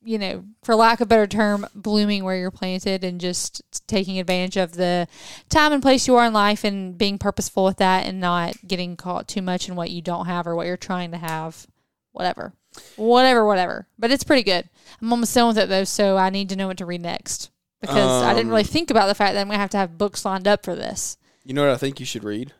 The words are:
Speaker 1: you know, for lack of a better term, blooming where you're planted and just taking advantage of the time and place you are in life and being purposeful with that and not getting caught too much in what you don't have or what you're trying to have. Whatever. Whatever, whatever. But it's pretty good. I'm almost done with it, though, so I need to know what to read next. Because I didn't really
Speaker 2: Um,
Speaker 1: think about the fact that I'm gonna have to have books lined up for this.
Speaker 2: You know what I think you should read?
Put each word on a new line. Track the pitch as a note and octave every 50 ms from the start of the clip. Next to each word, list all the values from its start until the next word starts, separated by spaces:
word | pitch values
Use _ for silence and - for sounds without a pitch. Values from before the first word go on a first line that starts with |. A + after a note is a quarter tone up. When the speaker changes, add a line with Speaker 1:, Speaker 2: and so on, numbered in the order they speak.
| _
Speaker 1:
you | A3+ A3 G#3
know, | G3 F#3 - F#3 F#3 G#3 A3 _ _
for | - A3+
lack | A3 A3+ A#3 A#3 -
of | A#3+
a | G3
better | A3+ A3 G#3
term, | G3 F3+ G#3+ G#3+ G#3 G#3 G3+ G3+ - _
blooming | G#3 F#3 G#3 G#3 G#3 G#3 G#3 G#3 G3 F#3+
where | F#3 F#3
you're | F#3 F3+ F#3
planted | - - - F#3 F#3 F#3 - G3+ F#3+ F#3+ F#3
and | F#3 F3+ F3
just | F3 F3+ F3+ - - - - - _ _ - - _
taking | - G#3+ F#3+ F#3+ F#3 F#3+ F#3
advantage | F3+ F3 F3+ F3+ F3+ F#3 -
of | G3 F3+ E3 E3+
the | E3+ F#3 F3 F3 F3 E3+ - _ - - - - - _ _
time | - D#4 D4+ D4+
and | D4 C#4
place | B3+ C#4 C4+ B3+ -
you | - B3+
are | A#3+ A#3
in | A#3 A3
life | G#3+ G3+ G#3 G#3 G#3 -
and | G#3 G3 G3 F#3+ F#3 F3+
being | F3 G3+ G3+ G3
purposeful | G3 - G3+ - - F#3 - - G3+ F#3+
with | F#3+ F#3
that | - G3+ F#3 F#3 F#3 -
and | - F#3+ F#3+
not | F3+ F3 F3 F3 E3+ E3+ - - -
getting | F3 F#3+ F3+ F3+ F3 F3
caught | - - F3+ F3 F3 - -
too | - G#3
much | F#3 F#3 F3+ F3+ - -
in | F3+
what | F3 E3+ -
you | F3 F3
don't | D#3+ F3+ E3+ F3 F3+
have | F3+ F3+ F3 E3+
or | E3+ E3+
what | E3+ E3
you're | F3 F3+
trying | F3+ - - B3 F3+ F3+ E3+
to | E3
have. | E3+ E3+ D#3+ D#3+ D#3+ D#3+ D#3+ D#3+ - - _ _ _ _ _ _ _ _ _
Whatever. | _ - F#3 F3+ - - - - _ _ _ _ _ - - - -
Whatever, | - G#3+ A3+ A#3+ B3 B3+ C4 B3+ A#3 G#3+
whatever. | G#3 G3+ F#3 F3+ F3 - - - _ _
But | - - A#3
it's | A#3+ A3 -
pretty | - D4+ C4 G#3+
good. | G3 F#3 F3 - _ _ _ _ - - _
I'm | A3 A3+
almost | A#3+ A#3+ A#3 G#3+ -
done | B3 A#3+
with | A#3 A3
it, | A3 F#3+ F#3
though, | F#3+ F#3+ G3
so | - - - G#3 G3 F#3+
I | F#3+ F#3+ F#3+
need | F#3+ G3 G3+ F#3
to | G3
know | F#3+ G3
what | F#3+ F#3 F3+
to | F#3+
read | F3 F3 F3
next. | E3+ E3+ - - - - - - - - _ _ _ _ _ _
Because | - - C#3 C#3 - C3 B2+ B2 B2
I | - -
didn't | - A3+ A3+
really | A3+ G#3+
Speaker 2:
Um, | G#3
Speaker 1:
think | - - D#4 E4+ -
about | B3 A3+ G3
the | G3 G3+
fact | - G#3 G3 G3
that | G3+
I'm | G3
gonna | G3+ G#3 G3+
have | G3+ F#3+
to | -
have | G3+ G3 F3 E3
books | E3 G#3 G3+ - - -
lined | G3+ F#3+ F#3+ F#3
up | G3+ G#3 G3+ -
for | - F3
this. | - - - G3+ - - - - _ _ _ _ _ _
Speaker 2:
You | C3 C3
know | C#3+
what | C#3+ C#3+ B2+
I |
think | A#2+ C#3 C#3 C#3 -
you | B2+
should | B2 - A2+ G#2
read? | G#2+ G#2 G#2+ B2+ C#3 _